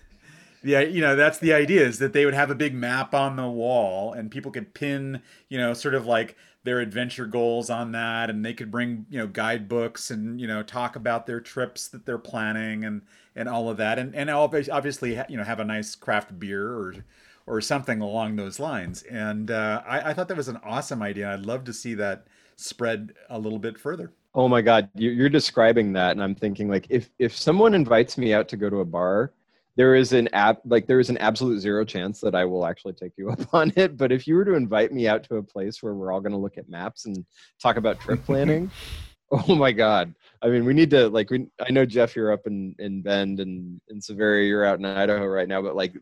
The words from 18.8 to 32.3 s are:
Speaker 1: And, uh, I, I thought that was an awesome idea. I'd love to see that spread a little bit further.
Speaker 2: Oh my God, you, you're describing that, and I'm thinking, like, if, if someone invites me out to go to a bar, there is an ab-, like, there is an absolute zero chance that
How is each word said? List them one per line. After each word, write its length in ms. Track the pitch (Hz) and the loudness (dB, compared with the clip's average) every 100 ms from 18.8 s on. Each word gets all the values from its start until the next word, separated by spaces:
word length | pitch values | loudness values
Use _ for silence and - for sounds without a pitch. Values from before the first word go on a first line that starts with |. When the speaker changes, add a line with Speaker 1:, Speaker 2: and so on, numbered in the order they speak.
| 87 90 | -8 -12
Speaker 1:
And, 480 | - 120 107 107 107 | -12 -8 -6 -6 -4
uh, 320 | 110 107 107 - | -2 -2 -4 -4
I, 260 | 139 156 | -4 -4
I 20 | |
thought 140 | 151 180 | -6 -6
that 100 | 180 | -6
was 100 | 131 | -8
an 100 | 113 | -10
awesome 380 | 107 123 147 123 | -8 -8 -6 -6
idea. 280 | 104 101 101 | -6 -6 -6
I'd 140 | 98 | -8
love 200 | 98 131 | -6 -8
to 100 | 123 | -8
see 180 | 113 120 107 | -12 -10 -6
that 320 | 101 98 _ _ _ _ | -4 -6 _ _ _ _
spread 560 | - - 117 110 107 - - | -16 -6 -4 -4 -8 -18 -12
a 100 | 117 | -8
little 200 | 107 110 | -6 -6
bit 200 | 113 110 | -8 -8
further. 340 | 143 175 170 _ _ | -8 -8 -12 _ _
Speaker 2:
Oh 140 | 131 127 | 2 4
my 140 | 120 | 6
God, 260 | 110 113 101 | 8 6 4
you, 160 | 101 117 | 0 0
you're 180 | 120 139 | 4 4
describing 640 | 147 - - 113 117 104 | 4 2 6 6 6 4
that, 200 | 95 90 | 2 2
and 100 | 98 | 0
I'm 120 | 98 | -2
thinking, 360 | 98 107 98 104 | -2 -4 -2 -2
like, 160 | 95 - | -2 0
if, 220 | 123 - - | -2 -2 -2
if 180 | 120 - | -2 0
someone 380 | - 180 220 | 2 6 6
invites 420 | 196 127 113 117 - | 6 6 4 4 0
me 160 | 120 | 2
out 160 | 107 110 | 2 2
to 80 | 104 | -4
go 140 | 101 | -2
to 100 | 98 | -2
a 60 | 87 | -2
bar, 480 | 87 90 101 135 - _ _ _ - | -2 0 0 -2 -6 _ _ _ 4
there 180 | 131 131 | 6 8
is 160 | 131 | 6
an 160 | 127 117 | 4 4
ab-, 260 | 101 104 110 | 4 4 2
like, 220 | 117 117 98 | 2 2 4
there 140 | 131 | 4
is 100 | 123 | 4
an 80 | 120 | 2
absolute 400 | 107 110 127 104 | 0 0 -2 -2
zero 240 | 98 104 | 0 0
chance 360 | 107 98 92 104 | -2 -4 -6 -4
that 140 | 107 | 0